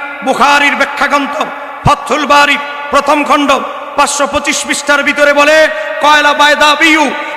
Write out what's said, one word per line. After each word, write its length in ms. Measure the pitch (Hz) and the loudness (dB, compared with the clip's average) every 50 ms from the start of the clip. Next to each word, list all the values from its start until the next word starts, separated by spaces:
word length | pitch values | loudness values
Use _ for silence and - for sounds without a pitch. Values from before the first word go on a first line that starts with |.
| - - - - - | -12 -12 -12 -6 -4
বুখারীর 520 | 262 - - 240 285 285 285 285 285 269 | -4 0 0 2 2 2 2 2 2 0
ব্যাখ্যা 320 | 226 277 269 - - 277 | 0 -2 -4 -2 -2 -2
গ্রন্থ 340 | 262 277 285 277 - 285 302 233 - - - - - - - - | 0 0 -2 -2 -2 -4 -6 -6 -6 -8 -12 -14 -14 -10 -2 0
ফাথুল 380 | 269 294 - - - 247 302 294 | 0 0 0 -2 -4 -4 -2 0
বারী 320 | - 285 285 285 285 277 254 285 - - - - - | 2 4 4 4 4 2 -2 -4 -6 -10 -10 -6 -2
প্রথম 340 | - 277 277 277 302 294 277 | -2 0 2 2 0 0 2
খণ্ড 360 | - 285 294 285 277 269 247 - - - - - - - | 0 0 2 2 0 0 -2 -4 -6 -10 -12 -12 -6 -2
পাঁচশো 320 | 277 277 262 - 269 277 | 0 0 0 0 -2 -2
পঁচিশ 380 | 277 277 294 285 311 277 - - | -2 -2 -2 -2 -2 -4 -4 -4
পৃষ্ঠার 360 | 254 285 - - 285 285 285 277 | -6 -6 -4 0 0 0 2 0
ভিতরে 300 | 294 - 294 294 285 285 | 0 0 2 2 2 4
বলে, 340 | 285 285 294 311 311 311 302 - - - - - - | 4 4 4 4 4 4 2 0 -4 -8 -8 -4 0
কয়লা 320 | 277 294 302 294 294 294 285 | 2 4 4 4 4 2 2
বাইদাবিউ, 800 | 302 294 294 294 285 294 302 285 277 330 320 311 320 294 247 190 - - - - | 4 2 2 4 4 2 2 2 2 2 2 2 2 2 0 -2 -6 -8 -10 -8